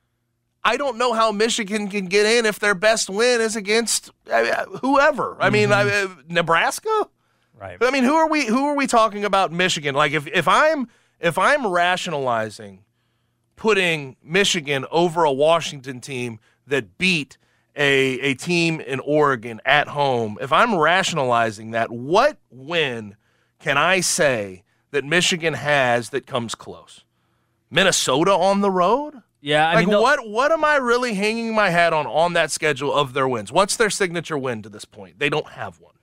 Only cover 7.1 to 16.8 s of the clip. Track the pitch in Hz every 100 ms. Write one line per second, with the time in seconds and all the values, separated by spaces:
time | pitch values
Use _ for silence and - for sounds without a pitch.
7.1 | _ _ _ _ - 95 90 247 269 247
8.1 | 320 320 302 226 254 285 285 269 - 220
9.1 | 202 202 196 170 175 185 165 143 135 151
10.1 | 151 143 175 185 220 311 311 233 _ _
11.1 | - 170 185 214 294 220 175 175 180 180
12.1 | 147 131 113 110 - 104 95 _ _ _
13.1 | _ _ _ _ - 220 196 175 160 135
14.1 | - - 185 196 180 143 135 131 160 175
15.1 | 165 156 135 151 165 - 143 127 127 143
16.1 | 127 120 110 _ _ - 135